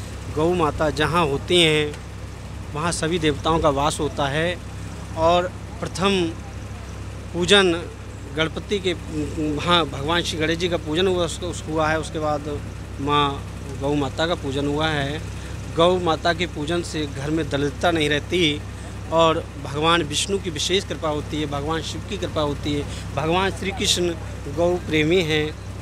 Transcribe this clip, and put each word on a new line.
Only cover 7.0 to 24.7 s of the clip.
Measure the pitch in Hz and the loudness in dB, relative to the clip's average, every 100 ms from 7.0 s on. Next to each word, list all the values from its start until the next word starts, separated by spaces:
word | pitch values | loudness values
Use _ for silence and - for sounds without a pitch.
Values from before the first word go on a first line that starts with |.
| - - - | -10 -10 -8
पूजन | 170 175 202 190 170 160 - - - - 143 | -2 6 8 6 2 -4 -10 -12 -12 -6 -2
गणपति | 160 170 - 208 | -2 -2 -4 -2
के, | 180 165 - 156 143 - 156 | -2 -4 -4 -4 -4 -2 -2
वहाँ | 143 160 175 147 | 0 2 4 2
भगवान | 135 143 170 | -2 0 0
श्री | - 175 | 0 0
गणेश | 156 165 | 0 0
जी | 175 | 0
का | 170 | -2
पूजन | 156 156 190 | 0 0 2
हुआ, | 180 165 | 2 0
उसको, | - 175 | -4 -6
उस, | 151 - | -6 -4
हुआ | 156 156 | 0 2
है। | 160 | 2
उसके | 151 165 | -2 -2
बाद | 151 147 151 147 - - - - | -2 -2 -2 -6 -8 -10 -10 -4
माँ | 143 147 143 139 - - - 131 | 2 4 2 0 -6 -10 -8 -4
गौ | 139 | 0
माता | 147 135 143 165 | 0 0 0 0
का | 175 | 0
पूजन | 139 135 143 | -2 -2 0
हुआ | 147 160 | 0 0
है। | 147 139 156 - - - - - 160 | 0 -2 -4 -8 -8 -8 -8 -2 4
गौ | 170 180 | 6 6
माता | 170 156 170 | 2 2 2
के | 170 170 | 0 -2
पूजन | 160 147 175 | -4 -2 -2
से | 165 156 147 | -2 -4 -4
घर | 135 143 | -4 -2
में | 160 143 | -2 0
दरिद्रता | 139 143 - 180 | 0 0 2 2
नहीं | 165 147 | 4 4
रहती | 147 - 175 160 147 - - - - - | 2 0 2 2 2 -6 -10 -10 -10 0
और | 160 165 160 160 - | 4 6 4 -2 -8
भगवान | 139 143 160 170 | -6 0 4 4
विष्णु | 147 147 - 196 | 2 -2 0 -2
की | 185 | -2
विशेष | 160 - 185 | -4 0 0
कृपा | - 160 156 | 0 -4 -2
होती | 151 165 151 | -2 -4 -4
है, | 151 | -2
भगवान | 143 147 160 | -2 -2 -2
शिव | - 160 - | -4 -6 -6
की | 196 | -6
कृपा | 170 160 | -4 0
होती | 147 139 151 | 0 0 -2
है। | 147 139 - - - | -2 -4 -6 -6 -2
भगवान | 156 180 190 | 2 2 2
श्री | 185 190 | 0 -4
कृष्ण | 190 208 - 175 165 - - 147 139 | 0 2 2 2 -2 -6 -8 -4 2
गौ | 175 | 2